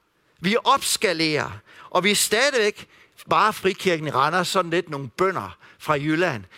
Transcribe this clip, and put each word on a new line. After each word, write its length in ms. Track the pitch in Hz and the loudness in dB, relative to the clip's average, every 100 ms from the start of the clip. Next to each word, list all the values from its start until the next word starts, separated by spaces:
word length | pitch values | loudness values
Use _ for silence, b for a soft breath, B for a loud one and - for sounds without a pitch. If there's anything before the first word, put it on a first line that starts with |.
| _ _ _ - | _ _ _ -6
vi 160 | 175 220 | -2 0
opskalerer, 880 | 226 269 - - 208 165 160 147 - 101 - B B | 2 2 0 -2 0 0 0 -2 -4 -10 -18 B B
og 140 | 180 | 0
vi 80 | 185 | 2
er 40 | 202 | 2
stadigvæk 720 | - 214 277 262 208 - - b b b - | 2 2 2 2 0 -2 -12 b b b 0
bare 240 | 165 208 | 2 2
Frikirken 540 | - 190 196 185 165 151 | 2 -2 0 0 0 0
i 40 | |
Randers, 360 | 123 147 180 175 | 0 2 2 0
sådan 240 | 196 170 | 0 0
lidt 180 | 170 170 | -2 -4
nogle 200 | 147 131 | -8 -6
bønder 480 | - 190 165 95 - B B | -2 0 -2 -8 -12 B B
fra 140 | - | -2
Jylland, 500 | 147 147 156 180 117 90 | -2 0 0 -2 -4 -10